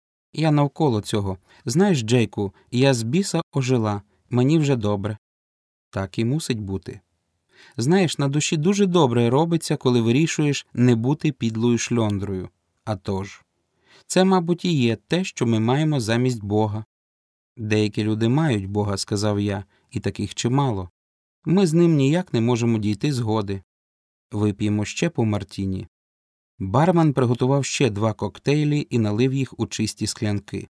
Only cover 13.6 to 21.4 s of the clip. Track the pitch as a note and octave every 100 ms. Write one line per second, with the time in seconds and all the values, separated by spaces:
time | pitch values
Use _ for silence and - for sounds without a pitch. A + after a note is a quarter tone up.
13.6 | _ _ _ _ - F#3 F#3 F#3+ E3+ F3
14.6 | F3+ D#3 A#2+ A2+ _ E3 F#3+ - A#2+ A2+
15.6 | A2 C3+ D#3 D3 G#2+ A#2 B2+ A#2+ G2+ G#2
16.6 | G#2+ G#2+ G#2+ _ _ _ _ _ _ -
17.6 | G#2+ G#2+ G#2+ G#2+ G#2+ G#2+ A2+ C3+ D#3+ G#2+
18.6 | F#2+ G#2 G2+ G2 - G#2 G#2 G2+ G2+ G2
19.6 | G2 _ _ - G#2+ - G#2 - A#2+ C3
20.6 | C#3 G2+ F2+ _ _ _ _ _